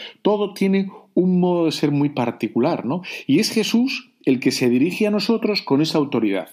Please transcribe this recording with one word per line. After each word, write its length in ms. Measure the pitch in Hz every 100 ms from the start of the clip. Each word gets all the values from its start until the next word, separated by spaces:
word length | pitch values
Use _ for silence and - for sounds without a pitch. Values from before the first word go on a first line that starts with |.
| - -
Todo 320 | 190 208 202
tiene 380 | - 196 196 190 - - -
un 240 | 185 180
modo 260 | 180 175 160
de 60 |
ser 200 | 143 151
muy 180 | 147 143
particular, 760 | 143 120 - 110 117 143 160 113
¿no? 160 | 175 180 - -
Y 120 | 143
es 120 | 220
Jesús 600 | 226 208 226 262 - - _ -
el 140 | 127
que 120 | 131
se 180 | 123 123
dirige 360 | 123 165 180 208
a 60 |
nosotros 500 | 208 208 226 226 202
con 200 | - 139
esa 180 | 156 160
autoridad, 500 | 143 127 110 95 80